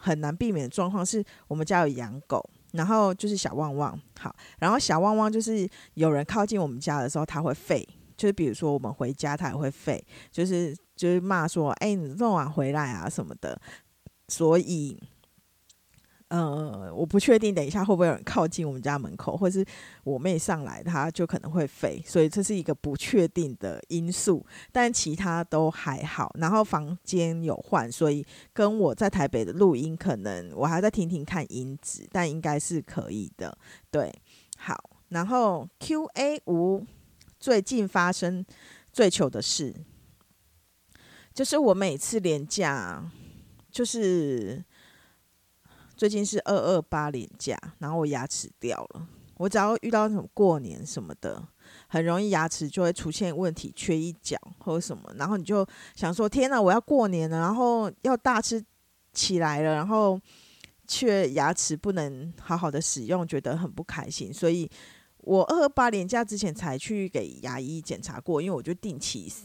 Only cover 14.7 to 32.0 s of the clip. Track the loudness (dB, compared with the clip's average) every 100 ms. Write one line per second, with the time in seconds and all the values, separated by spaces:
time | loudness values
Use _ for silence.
14.7 | -2 -4 -8 -18 _ _ _ _ _ _
15.7 | _ _ _ _ _ _ -2 0 -2 -6
16.7 | -8 -8 -4 2 4 8 8 6 2 0
17.7 | 0 2 4 4 2 -2 0 0 0 -4
18.7 | -4 -2 -4 -4 -8 -6 0 2 2 -2
19.7 | -6 -20 -8 -4 -2 0 0 0 -2 -4
20.7 | -8 -4 -2 -2 -2 -2 -2 -2 0 -2
21.7 | -2 -4 -4 0 4 4 4 -2 -2 -2
22.7 | -2 -4 -4 2 4 4 2 -4 -4 -8
23.7 | -8 -6 -4 -2 0 2 0 -2 -18 -6
24.7 | 0 0 0 -2 -2 -2 -2 0 2 2
25.7 | 0 -6 -6 -6 -4 -6 -2 2 2 2
26.7 | -2 -4 -8 -2 0 0 0 -2 -4 0
27.7 | 0 0 2 2 2 -4 -16 -8 0 2
28.7 | 4 0 2 0 2 0 0 -2 4 6
29.7 | 6 0 -4 -2 -2 -4 -8 -8 -2 0
30.7 | 2 2 2 -2 -4 -4 -6 -6 -8 -8
31.7 | -10 -12 -14